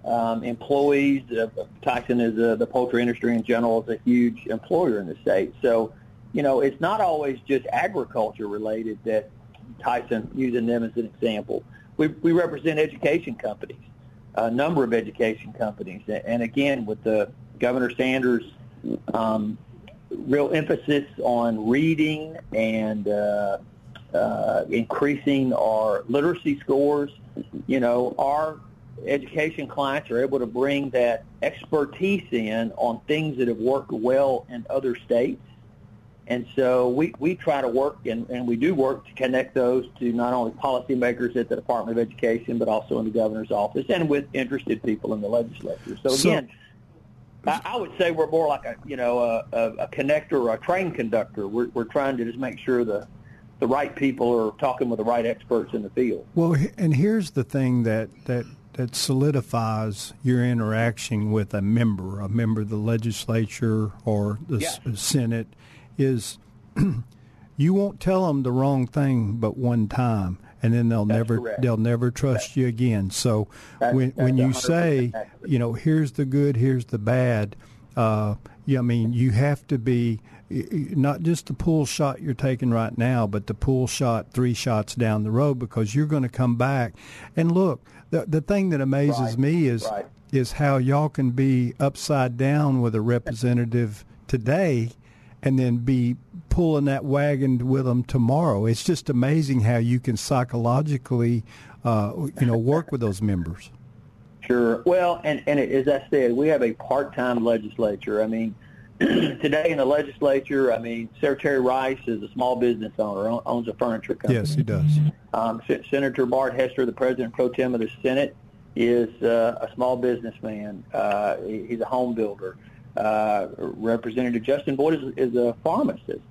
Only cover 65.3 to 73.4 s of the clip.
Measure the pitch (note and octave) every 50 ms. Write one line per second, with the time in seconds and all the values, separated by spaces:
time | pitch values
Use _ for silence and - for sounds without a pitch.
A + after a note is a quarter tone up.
65.3 | A#2 A2+ A2+ - - - - - - - - - - - C#3 C3+ C3 A#2 - -
66.3 | - - _ - - - - - - - G3+ G3 B2 A#2+ - - - - - -
67.3 | - - - - - - C#3 E3+ F#3 G3 G3+ G3+ G3+ - - F#3 F#3+ F#3 F#3+ E3+
68.3 | C#3+ C#3 C3 B2+ B2 C3 C3+ C#3+ C#3 C3 B2 A#2+ - D3 C#3+ C3+ C3 A#2+ A2+ G2+
69.3 | G#2 A#2 A2+ G#2+ - C3+ B2+ A#2+ A#2+ A#2 G#2+ G#2 - - B2 A#2+ A2+ G#2 F#2 F2
70.3 | F#2 - - - - - - A2+ A#2 A#2+ A#2 A2+ A#2 A2 G#2 G#2+ A2 A2 A2+ A2
71.3 | A2+ A2 A#2+ A2+ A2+ - B2 B2 A2+ A2 A2 A#2 A#2+ A#2 B2 B2 A#2+ - - C#3
72.3 | B2 G#2+ - - - C#3 B2+ B2 A2+ A2+ B2+ B2 A2 G#2 G2 F#2+ F2+ - - B2
73.3 | A2 G#2+